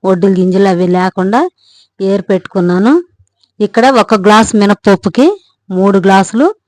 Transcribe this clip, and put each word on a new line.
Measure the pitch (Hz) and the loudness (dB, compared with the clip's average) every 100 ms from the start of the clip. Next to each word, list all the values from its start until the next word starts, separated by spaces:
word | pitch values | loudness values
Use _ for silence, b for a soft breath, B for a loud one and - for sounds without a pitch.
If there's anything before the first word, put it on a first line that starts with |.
| 190 | -2
ఒడ్డుల | 185 196 185 | 0 0 0
గింజలు | 185 185 202 | 0 0 0
అవి | 175 180 180 | 0 -2 -2
లేకుండా | 185 185 190 233 359 _ b b b _ 190 | -2 -4 -2 -2 -4 _ b b b _ -4
ఏరు | 196 190 | -4 -2
పెట్టుకున్నాను. | 190 - 196 175 180 214 320 349 _ _ _ _ _ 208 | -6 -4 -4 -2 0 0 0 -4 _ _ _ _ _ -4
ఇక్కడ | 233 254 262 | 0 2 2
ఒక | 202 214 190 | 0 0 2
గ్లాసు | 214 214 214 | 2 2 0
మినపప్పుకి | 202 208 - 190 - 196 294 403 _ _ _ 185 | 0 0 0 0 -2 0 0 0 _ _ _ -2
మూడు | 196 196 185 | 0 0 2
గ్లాసులు | 190 190 220 311 427 | 2 0 -2 -2 -4